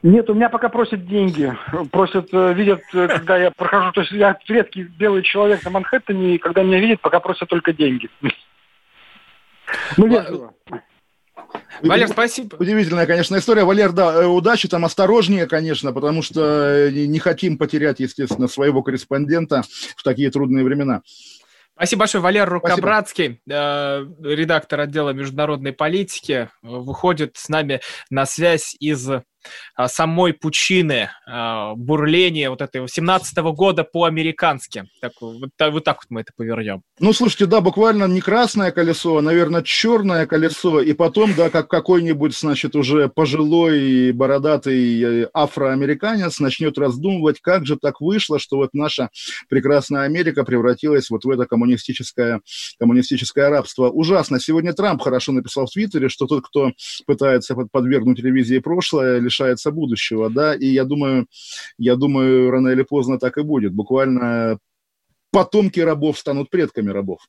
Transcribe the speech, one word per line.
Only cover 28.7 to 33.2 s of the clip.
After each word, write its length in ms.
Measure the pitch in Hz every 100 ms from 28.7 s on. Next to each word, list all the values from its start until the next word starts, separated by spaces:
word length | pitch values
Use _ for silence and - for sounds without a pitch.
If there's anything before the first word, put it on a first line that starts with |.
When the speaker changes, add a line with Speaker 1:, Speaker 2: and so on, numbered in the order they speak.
| -
Speaker 2:
из, 300 | 147 147 127 135 - _ - - -
а, 140 | - 123
самой 460 | - 160 165 180
пучины, 760 | 156 160 147 - 190 160 131 104 - -
а, 480 | 120 117 113 104
бурления 760 | 110 123 151 151 165 180 156 139
вот 120 | 131
этого 280 | 139 135 127
семнадцатого 640 | - 165 185